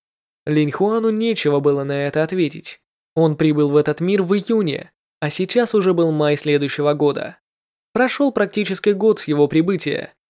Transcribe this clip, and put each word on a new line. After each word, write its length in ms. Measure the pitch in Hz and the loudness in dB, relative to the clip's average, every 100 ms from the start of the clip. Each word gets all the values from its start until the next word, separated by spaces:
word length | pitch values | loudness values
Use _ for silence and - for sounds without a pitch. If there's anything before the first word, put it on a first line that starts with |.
| _ _ _ _ - | _ _ _ _ -2
Линь 240 | 151 147 | 0 0
Хуану 400 | - 202 226 220 | 0 0 0 0
нечего 500 | 214 226 220 151 143 | 0 -2 0 0 2
было 240 | 143 143 | 2 0
на 220 | 139 143 143 | -2 -4 -2
это 160 | 156 | -2
ответить. 580 | 160 185 151 - - - _ _ _ | -2 0 -2 -4 -16 -18 _ _ _
Он 220 | - 160 147 | 0 0 2
прибыл 320 | 160 147 147 | 2 2 2
в 80 | 147 | 2
этот 240 | 147 147 | 2 0
мир 220 | 175 202 | 0 0
в 120 | 180 | 0
июне, 580 | 202 185 226 170 135 - _ _ _ | 0 0 0 0 -4 -10 _ _ _
а 100 | 147 | -6
сейчас 440 | - 185 247 233 | -4 -2 0 2
уже 200 | 214 185 | 2 2
был 180 | 175 165 | 2 2
май 240 | 151 151 147 | 2 0 0
следующего 580 | 151 147 139 - 147 | 0 0 0 -2 0
года. 440 | 147 147 - - - _ _ _ _ _ | 2 0 0 -6 -12 _ _ _ _ _
Прошел 400 | 226 254 - 285 | 0 0 0 0
практически 580 | - 202 214 190 190 214 | 0 -2 -2 -4 -2 0
год 300 | 196 220 214 | 2 2 0
с 40 | |
его 240 | - 147 147 | 0 0 2
прибытия. 680 | 156 175 185 147 - - _ _ | 2 0 -2 -4 -6 -8 _ _